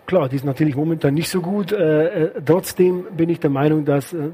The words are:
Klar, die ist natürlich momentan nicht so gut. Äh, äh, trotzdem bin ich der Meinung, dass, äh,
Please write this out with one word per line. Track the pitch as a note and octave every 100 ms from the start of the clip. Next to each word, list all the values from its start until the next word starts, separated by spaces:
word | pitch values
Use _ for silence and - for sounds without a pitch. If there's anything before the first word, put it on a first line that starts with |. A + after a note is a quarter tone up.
| -
Klar, | F3+ C3+
die | C3+
ist | C#3
natürlich | C3+ D#3 C3+
momentan | D#3+ D#3+ C#3+ C#3+
nicht | D#3+
so | F#3
gut. | E3+ G#3 F#3
Äh, | G#3 D#3+ D3+ E3 G3 D#3+
äh, | - C#3+
trotzdem | F3 - - F3+ F3+ F3+ D#3+
bin | E3
ich | E3
der | D3+
Meinung, | C#3 D3+ D#3 C#3+
dass, | C#3+ -
äh, | E3+ D3